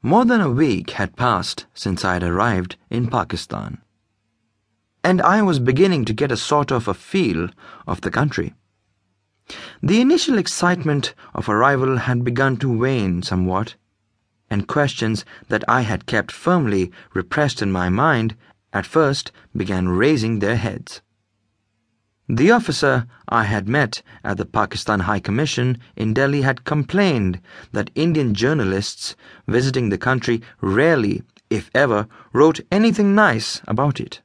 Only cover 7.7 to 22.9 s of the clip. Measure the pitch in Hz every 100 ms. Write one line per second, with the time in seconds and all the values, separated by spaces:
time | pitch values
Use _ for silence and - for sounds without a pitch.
7.7 | - - 87 98 - 143 113 82 - _
8.7 | _ _ _ _ _ _ _ _ - -
9.7 | - 147 214 254 330 - 233 - - 175
10.7 | 180 156 143 - - - - - 107 131
11.7 | 139 131 131 117 123 123 123 135 120 131
12.7 | 113 127 131 98 87 90 92 92 92 110
13.7 | - _ _ _ _ _ _ _ 104 101
14.7 | 147 143 - 113 107 - - - 107 -
15.7 | 123 113 98 - 113 - - - 180 127
16.7 | 101 90 - - 95 90 - 147 - 101
17.7 | 92 90 95 151 131 113 107 _ _ _
18.7 | - 95 160 151 139 - _ _ - 98
19.7 | 95 92 90 127 151 110 110 98 117 101
20.7 | 95 - - _ _ _ _ _ _ _
21.7 | _ _ _ _ _ - 117 165 240 233
22.7 | 147 143